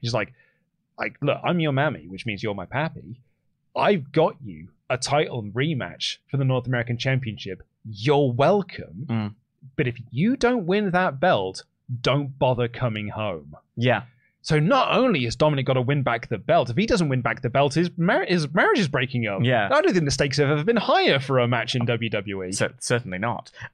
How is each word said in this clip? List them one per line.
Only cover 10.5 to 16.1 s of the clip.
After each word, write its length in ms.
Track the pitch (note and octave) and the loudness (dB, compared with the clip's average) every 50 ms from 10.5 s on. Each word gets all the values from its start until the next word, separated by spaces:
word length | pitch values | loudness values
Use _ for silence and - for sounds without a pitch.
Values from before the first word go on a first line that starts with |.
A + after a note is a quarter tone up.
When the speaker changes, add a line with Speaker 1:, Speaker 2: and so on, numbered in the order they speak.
| B3+ A#3+ F3 | 2 2 0
Speaker 1:
win 260 | E3 F#3 G#3 G#3+ F#3+ | 0 0 0 2 2
that 280 | E3+ F3+ F#3 E3+ C3+ C3+ | 2 2 0 0 0 2
belt, 440 | D#3+ F#3 D#3+ G#2+ F#2+ F#2+ F#2 - - _ _ _ _ - B2+ A#2 | 2 2 4 2 2 -2 -6 -8 -16 _ _ _ _ -10 -8 -2
don't 360 | - C#3 B2+ C#3+ C#3+ C3 C#3 | 0 0 2 0 0 -4 -2
bother 300 | - D3 B2+ B2+ A2+ B2 | 0 2 2 2 2 0
coming 400 | A#2 A#2+ - C3 A#2+ G#2+ G#2+ G#2 | -2 -2 -4 -4 -2 -2 -4 -6
home." 480 | G#2 - A2 G#2+ G#2 F2+ D#2 C#2+ D2 D2+ - _ _ - | -6 -6 -6 -4 -4 -6 -6 -10 -14 -20 -20 _ _ -6
Speaker 2:
Yeah. 260 | - A#2 B2 A#2 G#2 - - _ _ _ _ _ _ - | -2 2 2 2 0 -2 -6 _ _ _ _ _ _ -4
Speaker 1:
So 160 | - D#3+ D3+ | 0 0 2
not 320 | D3 F#3+ C#4 C4 A3+ - C#3 | 4 4 4 4 2 2 2
only 260 | F#3+ B3+ C4 F#3+ C#3 A#2+ | 2 4 4 2 2 0
has 100 | A2+ A2 | -2 0
Dominic 320 | - D#3 D3+ D3+ C3+ C3+ | 2 2 2 2 2 0
got 60 | C#3 C3 | 0 0
to 100 | B2+ B2 | 2 2
win 180 | A#2+ C#3+ C#3+ | 0 0 0
back 260 | B2+ B2+ | 2 0